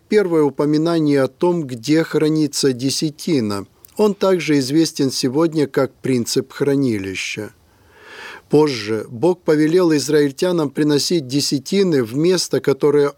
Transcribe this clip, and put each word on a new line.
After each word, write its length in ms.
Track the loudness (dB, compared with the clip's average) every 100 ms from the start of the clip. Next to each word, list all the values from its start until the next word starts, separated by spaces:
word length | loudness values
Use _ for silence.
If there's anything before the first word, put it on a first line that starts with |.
| 0
первое 320 | 0 2 2
упоминание 800 | 2 0 0 0 0 0 2 2
о 60 | 0
том, 360 | 0 -2 0
где 400 | -4 -8 0 0
хранится 720 | 0 0 0 0 -2 0 -2
десятина. 920 | 0 -2 -2 -6 -6 -2 -2 0 -4 -8 _ -16 0
Он 200 | 0 2
также 420 | 0 0 2 0
известен 540 | 2 0 0 0 -2
сегодня 560 | -2 -2 0 0 0 -2
как 260 | 0 -2
«Принцип 580 | _ -2 -2 0 -2 -4
хранилища». 1000 | -4 0 0 0 -2 -4 -8 -8 -10 -12 -16 _ _ _ -20 -20 -20 -18 -18 0
Позже 560 | 4 4 0 -4 -6 -6
Бог 340 | -2 -2 0
повелел 520 | 0 2 4 4 4 2
израильтянам 760 | 2 2 2 0 -2 0 -2
приносить 560 | 0 0 2 0 -2 -2
десятины 760 | -4 -2 -4 -2 0 2 0
в 120 | 0 0
место, 440 | 0 0 0 -2
которое 500 | 0 2 2 2 2